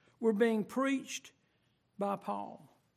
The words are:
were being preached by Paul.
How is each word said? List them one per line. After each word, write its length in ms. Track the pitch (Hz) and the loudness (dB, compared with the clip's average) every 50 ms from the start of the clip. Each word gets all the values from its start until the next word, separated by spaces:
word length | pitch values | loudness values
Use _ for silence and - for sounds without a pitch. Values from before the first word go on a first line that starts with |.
| _ _ _ - | _ _ _ 0
were 120 | 226 226 | 2 2
being 320 | 214 202 233 233 220 214 190 | 4 4 4 4 4 2 0
preached 640 | - - 254 269 269 277 262 - - - - - - _ _ _ _ _ _ _ _ _ _ _ _ _ - | -2 -2 0 0 2 0 0 -2 -6 -12 -12 -12 -16 _ _ _ _ _ _ _ _ _ _ _ _ _ -6
by 180 | 202 202 202 | -4 -4 -4
Paul. 460 | 196 - 202 202 202 202 - - - - - _ _ _ _ _ | -4 -4 -6 -8 -8 -8 -12 -14 -18 -20 -20 _ _ _ _ _